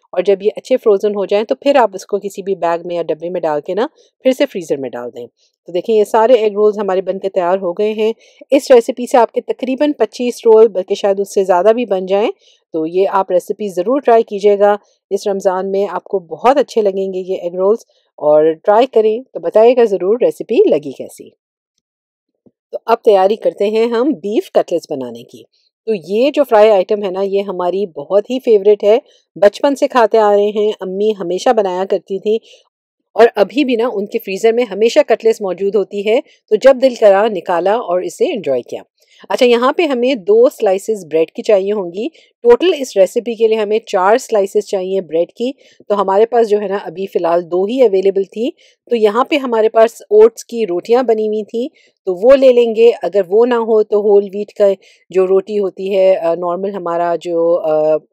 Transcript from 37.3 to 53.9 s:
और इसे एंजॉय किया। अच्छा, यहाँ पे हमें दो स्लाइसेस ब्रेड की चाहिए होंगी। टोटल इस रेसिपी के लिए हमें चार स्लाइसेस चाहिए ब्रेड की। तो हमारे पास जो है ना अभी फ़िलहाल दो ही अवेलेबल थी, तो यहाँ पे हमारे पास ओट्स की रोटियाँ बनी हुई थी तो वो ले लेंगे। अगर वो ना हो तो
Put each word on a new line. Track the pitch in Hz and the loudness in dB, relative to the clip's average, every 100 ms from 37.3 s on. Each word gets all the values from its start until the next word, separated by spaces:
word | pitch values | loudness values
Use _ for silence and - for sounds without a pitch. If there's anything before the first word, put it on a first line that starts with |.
| 190 - 175 185 226 | -2 -4 -2 0 -2
और | 202 180 180 | -2 -4 -4
इसे | - 269 | -4 -4
एंजॉय | 269 143 127 | -4 -4 -4
किया। | - 113 - _ _ _ - | -4 -14 -16 _ _ _ -6
अच्छा, | - 247 | 0 2
यहाँ | 233 254 302 | 2 0 0
पे | 330 | -2
हमें | 247 247 269 | 0 -2 -2
दो | 175 220 262 | 2 4 4
स्लाइसेस | - 214 190 - 214 160 | 2 -2 -2 -4 -8 -2
ब्रेड | 156 165 | -2 -2
की | - | -4
चाहिए | 226 202 196 | 0 0 0
होंगी। | 214 175 175 269 _ _ _ | -4 -6 -8 -10 _ _ _
टोटल | 233 240 339 | 2 4 2
इस | 302 254 202 | -2 -2 0
रेसिपी | 185 240 226 214 | 0 0 -6 -2
के | 220 | 0
लिए | 220 | 0
हमें | 202 214 - | -2 -4 -2
चार | 196 190 240 | 0 2 0
स्लाइसेस | - 214 196 214 202 | 0 -2 0 -2 -4
चाहिए | 196 185 190 | -6 -4 -6
ब्रेड | 165 160 170 | -4 -4 -4
की। | - 240 285 _ _ - | -4 -8 -8 _ _ -6
तो | 202 | -4
हमारे | 190 196 226 | 0 2 2
पास | 240 226 | 2 0
जो | 208 | 0
है | 202 | -2
ना | 196 | -8
अभी | 180 165 196 | -8 -12 -6
फ़िलहाल | 196 170 170 | -4 -2 -2
दो | 170 175 202 | -2 -4 -2
ही | 262 | 2
अवेलेबल | 240 190 190 190 190 | 2 2 0 -2 -6
थी, | 214 254 - _ _ - | -6 -8 -8 _ _ -6
तो | 240 | 0
यहाँ | 214 214 262 | 0 0 -2
पे | 302 | -2
हमारे | 262 226 220 | -2 0 0
पास | 226 220 - - | 2 0 -2 0
ओट्स | 214 220 - | 2 2 0
की | - 233 208 | -12 -6 -4
रोटियाँ | 175 190 240 240 | -6 -2 -2 0
बनी | 220 214 | -2 -2
हुई | 214 | -6
थी | 196 226 262 _ _ _ - | -8 -8 -8 _ _ _ -8
तो | |
वो | 180 226 269 | 0 4 6
ले | 262 | 6
लेंगे। | 240 233 220 233 | 4 2 2 2
अगर | 220 175 196 | 2 -2 -2
वो | 175 208 240 | 0 2 2
ना | 233 | 0
हो | 220 220 | 0 0
तो | 214 | 0